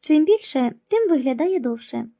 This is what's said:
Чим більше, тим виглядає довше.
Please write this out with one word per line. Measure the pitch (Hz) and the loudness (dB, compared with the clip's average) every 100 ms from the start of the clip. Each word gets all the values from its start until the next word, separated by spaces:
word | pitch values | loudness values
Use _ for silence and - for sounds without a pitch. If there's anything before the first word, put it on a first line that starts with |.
Чим | - 302 311 | 2 2 4
більше, | 427 - 269 247 - _ | 2 0 -2 -2 -4 _
тим | 440 427 | 0 2
виглядає | 320 254 247 339 381 | 2 0 -2 -2 -2
довше. | 240 233 - 233 233 | -4 -6 -8 -10 -10